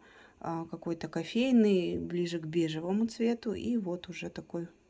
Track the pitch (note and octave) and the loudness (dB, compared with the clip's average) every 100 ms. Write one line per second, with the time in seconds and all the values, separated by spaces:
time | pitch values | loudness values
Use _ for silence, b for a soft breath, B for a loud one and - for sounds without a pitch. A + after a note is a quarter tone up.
0 | B B B - - E3 E3 E3+ F3 E3 | B B B -10 -6 -6 -6 -8 -6 -6
1 | E3 E3 D#3+ A#3 C4 A#3+ G#3+ F#3+ E3+ F3 | -4 -4 -2 0 6 8 8 6 2 -2
2 | E3 F3 F3 E3+ D#3+ E3+ D#3+ D#3 E3+ G3+ | -2 -2 -2 -2 -2 0 0 0 0 0
3 | A3+ - A3+ A#3 - G3 A3 A#3+ F#3 F3+ | 0 0 0 0 -4 -4 -2 -2 -2 -4
4 | F#3 E3+ E3+ E3+ D#3+ E3+ E3+ - | -8 -10 -10 -10 -8 -8 -8 -12